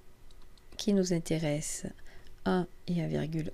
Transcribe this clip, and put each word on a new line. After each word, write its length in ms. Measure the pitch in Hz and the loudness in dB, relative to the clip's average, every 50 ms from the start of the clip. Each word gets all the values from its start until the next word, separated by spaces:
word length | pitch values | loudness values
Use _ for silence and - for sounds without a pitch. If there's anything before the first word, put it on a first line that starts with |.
| - - - - - - - - - - - - - - - | -16 -16 -16 -16 -16 -14 -14 -12 -14 -14 -14 -16 -16 -12 -10
qui 160 | - - 214 202 | 0 2 4 6
nous 200 | 196 185 175 175 | 6 6 4 2
intéressent, 760 | 165 165 - 165 160 165 147 147 151 156 - - - - - - - - - - - - - - - - | 2 2 2 0 2 2 2 0 0 0 -4 -4 -6 -6 -8 -8 -10 -12 -12 -12 -12 -12 -12 -12 -2 2
un 220 | 185 185 185 175 - - - - | 4 4 4 2 0 -4 -8 -2
et 160 | 180 175 170 | 0 0 2
un 60 | 160 | 2
virgule 440 | 160 156 147 147 151 160 - 76 - | 2 0 0 0 0 -2 -2 -2 -2